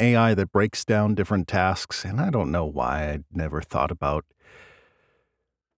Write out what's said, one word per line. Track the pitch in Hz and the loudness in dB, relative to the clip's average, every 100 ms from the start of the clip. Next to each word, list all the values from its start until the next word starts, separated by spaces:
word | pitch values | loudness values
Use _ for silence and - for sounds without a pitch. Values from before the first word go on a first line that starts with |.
A | 120 120 | 4 6
I | 113 | 4
that | 101 90 | 4 2
breaks | 101 107 - - | 2 0 0 0
down | 107 104 | 2 2
different | 101 95 101 85 | 0 0 -2 0
tasks, | 98 92 92 - - | 0 0 0 -6 -8
and | 95 110 | -6 -4
I | 185 | 0
don't | 127 73 | 0 0
know | 90 | -2
why | 78 67 62 71 76 | -2 -4 -2 -2 -4
I'd | 73 - | -6 -8
never | - 78 73 | -6 -6 -6
thought | - - 73 | -6 -2 -2
about | - 73 76 - _ _ - - - _ _ _ _ _ _ _ _ _ | -2 -2 -2 -6 _ _ -20 -20 -20 _ _ _ _ _ _ _ _ _